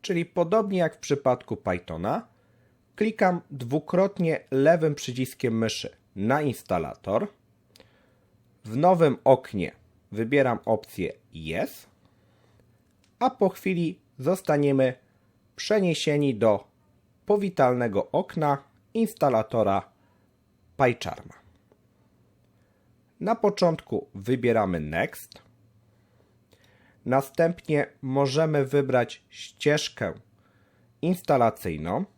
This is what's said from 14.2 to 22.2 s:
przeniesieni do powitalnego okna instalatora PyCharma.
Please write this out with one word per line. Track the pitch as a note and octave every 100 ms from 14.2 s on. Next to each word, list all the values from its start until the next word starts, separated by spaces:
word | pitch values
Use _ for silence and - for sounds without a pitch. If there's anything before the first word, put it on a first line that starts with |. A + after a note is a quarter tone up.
| C3+ F#3 - D3 C#3+ C3+ C3 A#2+ _ _ _ _ _ -
przeniesieni | - G#3+ F#3 D#3 - D3 C#3+ A2+
do | A2 G2+ - _ _ _ _ _ -
powitalnego | G#3 G3+ F3 C3 B2 A#2+ G2 -
okna | D3 F#3+ - D3 C#3 - _ _
instalatora | A3+ A3 - D3 A#2 A2 A#2 G2+ G2 - _ _ _ _ _ _ _ _ -
PyCharma. | B2+ A#2 - - - - _ _ _ _ _ _ _ _